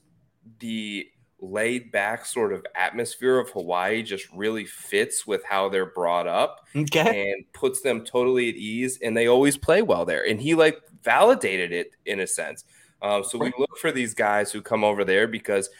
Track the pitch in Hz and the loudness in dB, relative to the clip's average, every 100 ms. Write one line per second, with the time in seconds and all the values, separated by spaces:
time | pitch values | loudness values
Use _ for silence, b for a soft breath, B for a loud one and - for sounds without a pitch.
0 | _ _ _ _ 113 113 117 113 107 101 | _ _ _ _ -20 -14 -8 -8 -6 -10
1 | - _ _ - 92 104 113 123 117 104 | -10 _ _ -18 -8 -2 -2 -2 -4 -2
2 | 101 117 - 127 107 92 - 87 92 113 | -2 -4 -6 -2 -2 -2 -6 -4 -2 -2
3 | 117 - 127 127 117 101 85 87 95 113 | -6 -2 2 2 0 -6 -2 0 0 -2
4 | 110 98 - 87 107 110 98 - - 101 | -4 -8 -10 -6 -4 -4 -8 -14 -2 0
5 | 113 - - 95 - 98 98 95 90 90 | 0 -2 -2 -4 0 0 0 0 -2 -2
6 | 85 87 85 95 143 - _ 143 151 160 | 0 0 0 0 0 -4 _ -6 0 2
7 | 202 101 98 98 - - 131 - 135 113 | 2 2 -2 -6 -10 -4 -2 0 -2 -2
8 | 113 123 127 127 117 - 107 113 127 - | -2 0 2 2 0 -4 -6 -4 -4 -4
9 | 117 113 117 127 143 - - 180 214 87 | -2 2 4 6 6 2 2 2 4 2
10 | 85 76 - 110 143 160 156 156 _ - | 0 -2 0 -2 2 4 4 4 _ -6
11 | 113 127 214 233 98 92 87 87 85 _ | 2 6 6 4 2 -2 -2 -4 -6 _
12 | - 101 90 - 76 - - b b b | -8 -4 -4 -4 -6 -10 -18 b b b
13 | 101 101 98 117 123 127 143 - 165 131 | 0 0 0 -2 -2 -2 -4 -2 -2 -2
14 | 117 - 107 104 104 107 - 110 107 101 | -2 0 2 2 0 -4 -2 2 2 2
15 | 95 95 113 110 - 98 98 | 2 2 2 -2 -2 -2 -2